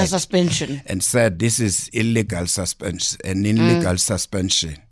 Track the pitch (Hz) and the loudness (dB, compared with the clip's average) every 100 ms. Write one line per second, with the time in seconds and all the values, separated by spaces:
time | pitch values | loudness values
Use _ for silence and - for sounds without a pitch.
0 | 185 180 - 185 175 - 143 139 - 95 | 4 0 0 2 2 0 -4 -6 -6 -4
1 | - 123 113 82 117 110 110 - - 113 | 0 2 2 2 0 2 0 -2 -4 -2
2 | 113 113 101 87 90 - 90 - 98 - | 0 2 0 -2 -4 -2 -4 -6 -6 -6
3 | - - - 95 104 110 113 175 92 92 | -6 -6 -4 -2 2 4 4 4 2 0
4 | - 95 - 98 95 - 80 73 - | 0 -2 -4 -4 -2 -2 -4 -8 -18